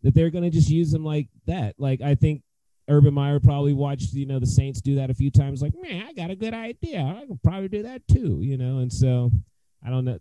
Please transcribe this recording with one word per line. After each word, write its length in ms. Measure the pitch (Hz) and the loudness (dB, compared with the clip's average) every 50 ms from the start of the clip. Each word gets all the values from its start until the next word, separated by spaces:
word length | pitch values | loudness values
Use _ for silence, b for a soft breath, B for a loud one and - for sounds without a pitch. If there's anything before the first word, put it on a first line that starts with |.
that 140 | - 131 - | 2 4 4
they're 140 | 156 165 170 | 4 4 2
gonna 200 | 156 180 175 175 | 0 -2 -2 0
just 200 | 160 165 156 - | 2 2 2 4
use 240 | 151 165 170 156 151 | 4 2 2 0 0
him 120 | 156 156 | -2 -2
like 220 | 156 151 151 147 - _ _ _ | -2 -4 -4 -4 -6 _ _ _
that. 300 | - 165 185 131 104 - | -6 -4 -4 -4 -6 -6
Like, 240 | _ 139 135 131 127 | _ -2 -2 -2 -2
I 140 | 113 143 143 | 0 0 2
think 260 | 131 - 156 151 135 _ _ _ _ _ _ _ _ _ - | 4 4 2 2 -2 _ _ _ _ _ _ _ _ _ 2
Urban 240 | 147 147 143 147 143 | 6 8 8 6 6
Meyer 260 | 143 139 143 143 143 | 4 0 0 0 4
probably 340 | 127 - 143 143 143 143 143 | 4 4 4 4 0 0 0
watched, 400 | 135 143 139 139 135 - - - | 0 0 -4 -4 -6 -6 -6 -6
you 120 | 139 139 | -6 -6
know, 140 | 135 135 131 | -4 -4 -2
the 60 | 123 | -2
Saints 360 | 120 - - 135 139 135 - | 2 2 2 0 0 -6 -6
do 140 | - 139 139 | -4 -2 -2
that 140 | 139 135 131 | -2 -2 -4
a 40 | 127 | -2
few 180 | - 135 139 | -2 -2 4
times. 300 | - - 139 139 139 135 | 4 4 4 4 -2 -6
Like, 120 | 139 147 160 330 | -4 -4 -4 -6
Man, 240 | 370 339 220 175 208 | -6 -10 -10 -10 -10
I 80 | 269 330 | -10 -12
got 180 | 262 170 170 | -10 -8 -8
a 40 | 190 | -8
good 180 | 190 220 220 226 | -8 -8 -8 -8
idea. 460 | 226 226 226 247 _ - 330 302 196 | -8 -10 -12 -12 _ -10 -10 -6 -4
I 240 | 143 131 170 214 294 | -4 -4 -6 -8 -12
could 160 | 285 196 127 | -14 -14 0
probably 280 | _ - 175 196 196 190 | _ 0 0 0 -8 -6
do 140 | 190 208 208 | -6 -8 -8
that 220 | 233 254 262 _ | -8 -12 -16 _
too, 340 | _ - 262 247 165 101 71 | _ 2 2 2 0 -4 -2
you 160 | 82 135 139 | -4 -4 -4
know? 220 | 127 127 127 131 135 | -4 -4 -4 -4 -4
And 120 | 127 127 | -4 -4
so, 400 | 113 - 131 131 127 123 123 123 120 - - _ _ _ _ _ _ _ - | -2 0 0 2 2 2 0 0 0 0 -2 _ _ _ _ _ _ _ -10
I 40 | 127 | -6
don't 140 | 127 127 127 | -6 -4 -4
know. 120 | 127 120 82 | -4 -6 -6